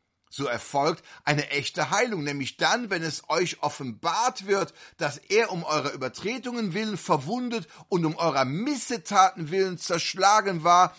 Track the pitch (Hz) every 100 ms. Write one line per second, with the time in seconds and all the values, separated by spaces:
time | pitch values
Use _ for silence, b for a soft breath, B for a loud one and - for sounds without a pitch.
0 | _ _ _ - 139 117 - 143 147 170
1 | - B B 147 147 143 143 - 147 190
2 | 247 202 143 143 127 - 165 220 240 185
3 | 160 - - 160 180 - 147 - 135 107
4 | 165 180 247 254 196 196 170 - B B
5 | 156 135 - 202 220 180 170 151 139 143
6 | 131 - 190 254 247 240 214 170 220 196
7 | - 160 135 240 247 226 170 B B 185
8 | 160 156 165 135 131 151 247 277 - 240
9 | - 202 185 - 156 190 190 180 - 170
10 | - - 190 214 202 175 160 175 180